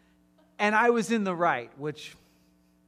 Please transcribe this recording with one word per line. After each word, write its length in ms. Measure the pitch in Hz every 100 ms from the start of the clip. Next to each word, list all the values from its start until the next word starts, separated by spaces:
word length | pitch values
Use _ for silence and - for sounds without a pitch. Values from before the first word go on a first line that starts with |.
| _ _ _ _ _ -
And 160 | 208
I 160 | 214 240
was 200 | 240 202
in 140 | 226
the 100 | 190
right, 360 | 170 170 127 117 135
which, 380 | 151 147 - - _ _ _ _ _ _